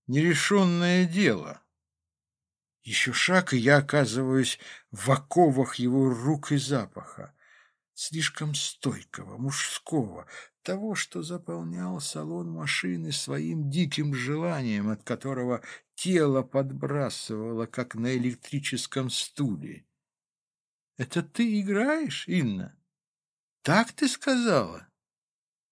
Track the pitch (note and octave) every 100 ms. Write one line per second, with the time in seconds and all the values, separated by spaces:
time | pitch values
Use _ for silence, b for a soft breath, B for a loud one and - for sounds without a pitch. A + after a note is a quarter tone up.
0 | - C3+ E3 D3 - G3+ F#3 E3+ F3 F3+
1 | F3+ F3 F3+ G2 D2 - _ _ _ _
2 | _ _ _ _ _ _ _ _ - G#2
3 | B2+ A#2+ - F#3 F3+ B2+ A#2 C#3+ C#3 D3
4 | B2 A#2 C3 C3 B2+ - B B B G#2+
5 | - C3+ - F3 E3+ C3 B2+ - B2 C3+
6 | C3 A#2 C3 D3 - C#3+ B2+ C3+ F#2+ -
7 | - - F#2+ _ b b b b _ -
8 | - D#3+ D3+ - D3+ C#3+ - - C#3 G2
9 | - - G2 G2+ C3+ C#3 - - - D#3+
10 | G#2+ E2 - B B _ - C#4+ A3 F#3
11 | - F3+ D#3+ F3 F3 E3+ E3 F3 F3+ F3+
12 | D3 D#3 D#3 E3+ E3+ E3 D3 - F#3 F3
13 | D#3+ C#3+ - C#3 D#3+ E3 C#3+ D3+ D#3+ -
14 | D3 C3+ B2 D3+ E3+ D#3 B2 G#2 G#2 G#2+
15 | - A2+ C3+ C3 B2 A#2+ B B _ -
16 | F#3 F3+ D3 C3 B2+ C3+ C3+ C3+ C#3 C#3+
17 | B2+ - - A2 A2+ A2+ A#2 - B2 A2+
18 | A#2 B2+ B2 B2 - C#3+ C#3+ B2 - C#3
19 | B2+ - - - C#3 E2+ - - _ _
20 | _ _ _ _ _ _ _ _ _ -
21 | B2+ F3 E3+ - A#3 G#3 G3 G3+ C4 D#4
22 | D4 - - F3 B2 F#2+ F#2 - _ _
23 | _ _ _ _ _ _ - F#3 A#3+ -
24 | C4+ - - B3+ A#3 D3+ F2+ E2 - _
25 | _ _ _ _ _ _ _